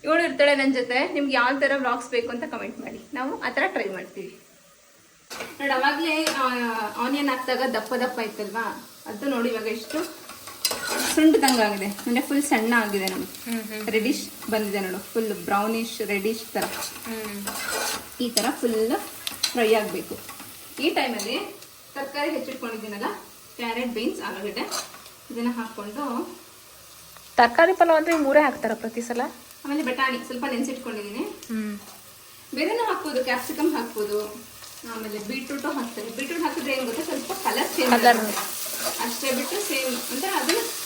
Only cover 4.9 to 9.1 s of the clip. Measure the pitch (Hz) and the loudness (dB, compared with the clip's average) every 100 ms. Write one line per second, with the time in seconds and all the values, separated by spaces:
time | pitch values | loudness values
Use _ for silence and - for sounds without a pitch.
4.9 | - _ - - - - - 277 262 277 | -20 _ -20 -16 -12 -12 -4 0 4 4
5.9 | 285 320 311 311 269 254 247 233 226 214 | 2 2 2 2 2 2 2 0 0 -4
6.9 | - 247 285 277 254 - 247 254 220 - | -2 0 2 0 0 0 0 2 0 -2
7.9 | 247 247 247 220 - 202 214 214 - - | 0 0 -2 -4 -4 -6 -4 -4 -6 -14
8.9 | - - | -16 -12